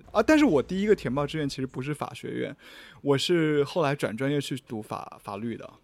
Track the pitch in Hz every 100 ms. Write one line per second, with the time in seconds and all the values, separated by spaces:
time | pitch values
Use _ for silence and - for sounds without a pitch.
0 | - 202 220 311 294 147 120 185 208 202
1 | 135 131 143 160 143 - 131 - 135 151
2 | - - - 120 117 - - - - -
3 | 139 139 - 175 156 147 139 185 147 143
4 | 107 110 135 147 139 135 - 113 107 -
5 | - - - 101 117 107 - -